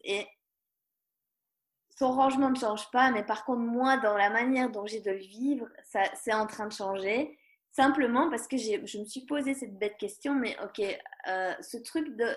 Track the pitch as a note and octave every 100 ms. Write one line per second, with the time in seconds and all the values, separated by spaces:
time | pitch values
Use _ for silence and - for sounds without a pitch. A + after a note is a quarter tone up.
0 | - G3 G3+ _ _ _ _ _ _ _
1 | _ _ _ _ _ _ _ _ _ -
2 | C4 B3+ C4+ C4 C4+ B3+ A3+ G#3+ - B3
3 | C4 A3+ G#3 G#3+ - A#3+ A#3 A#3 B3+ C4
4 | A3+ G#3 G3+ A3+ B3 C4 B3+ G#3+ G#3 G#3+
5 | G3+ F#3+ F#3+ G#3 C4 C4+ A3+ - - G#3+
6 | G3 - - A3 G#3+ - G#3 G#3+ G3 G3
7 | F#3+ A3+ D#4 - _ _ _ - C4+ C#4+
8 | B3 A#3+ D#4+ A#3 - C4 A3 G3+ - G#3
9 | G#3 C4+ B3+ D4 C4+ C4+ A3+ G3 G#3 -
10 | G3+ - C#4+ C#4 A3+ - G3+ - G3+ -
11 | - - - F#3 F#3 - - A#3 A#3 D#4+
12 | D4+ A3 A#3